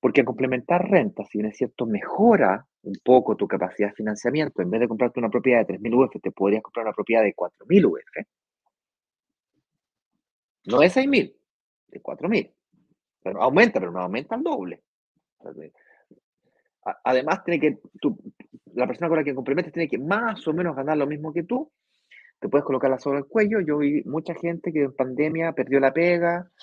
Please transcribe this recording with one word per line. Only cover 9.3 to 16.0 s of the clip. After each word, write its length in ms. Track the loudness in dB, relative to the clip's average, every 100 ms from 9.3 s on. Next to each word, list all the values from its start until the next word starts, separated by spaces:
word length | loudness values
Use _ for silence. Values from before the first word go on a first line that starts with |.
| _ _ _ _ _ _ _ _ _ _ _ _ _ -2
No 120 | 4
de 100 | 4
seis 200 | 4 2
mil, 260 | 0 0 _ _ _ _ _ _
de 120 | -16
cuatro 280 | -14 -8 -2
mil. 220 | -2 -2 _ _ _ _ _ _ _
Pero 200 | -10 -2
aumenta, 380 | 2 4 4 2
pero 100 | -4
no 100 | -6
aumenta 360 | -6 -6 -6 -6
al 60 |
doble. 400 | -4 -4 -6 -12 _ _ _ _ _ _ -18 -18 -20 _ _ _